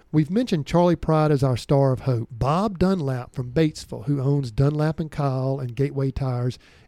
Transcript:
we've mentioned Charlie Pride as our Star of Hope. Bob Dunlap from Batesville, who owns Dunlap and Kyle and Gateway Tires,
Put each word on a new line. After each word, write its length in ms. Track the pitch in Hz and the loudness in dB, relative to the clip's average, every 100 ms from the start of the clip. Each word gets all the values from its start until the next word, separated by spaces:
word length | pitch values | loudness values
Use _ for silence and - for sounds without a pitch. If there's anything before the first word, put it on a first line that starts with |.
| - | 0
we've 180 | - 151 | 0 2
mentioned 340 | 196 254 170 135 | 0 0 -2 0
Charlie 300 | 170 175 165 | 2 4 2
Pride 340 | - 156 151 | 2 2 4
as 100 | 143 | 2
our 120 | 135 120 | 2 0
Star 340 | - 143 139 | 2 2 4
of 80 | 123 | 0
Hope. 260 | 135 120 117 | 0 -2 -4
Bob 480 | 113 127 160 214 175 | -4 0 0 0 0
Dunlap 540 | 180 190 139 127 120 | 0 2 -2 -6 -8
from 180 | - 123 | -10 -4
Batesville, 540 | 123 156 156 - 123 107 | 2 0 0 -12 -10 -2
who 160 | 143 | 0
owns 300 | 131 143 131 | 2 0 -2
Dunlap 480 | 107 139 151 151 160 | 2 2 2 -2 -2
and 80 | 160 | -8
Kyle 480 | - 143 131 131 135 | -4 -2 -2 -2 -4
and 160 | 127 113 | -6 -4
Gateway 360 | 139 139 135 | -4 -2 -4
Tires, 460 | - 135 123 123 - _ - | -2 -4 -2 -4 -6 _ -20